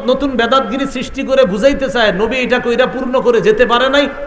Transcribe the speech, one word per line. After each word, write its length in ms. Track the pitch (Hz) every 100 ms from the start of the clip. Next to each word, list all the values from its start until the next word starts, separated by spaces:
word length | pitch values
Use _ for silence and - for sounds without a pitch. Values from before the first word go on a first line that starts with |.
| 226
নতুন 240 | 269 277
বেদাতগিরি 560 | 247 233 269 220 262 277
সৃষ্টি 360 | 240 - 269
করে 220 | 233 262
বুঝাইতে 460 | 226 202 262 285 262
চায়, 220 | 240 214
"নবী 240 | 180 226 262
এটা 220 | 247 247
কইরা 280 | 247 233 254
পূর্ণ 340 | 254 262 254
করে 200 | 247 226
যেতে 260 | 180 - 226
পারে 220 | 240 262
নাই, 200 | 285 285 -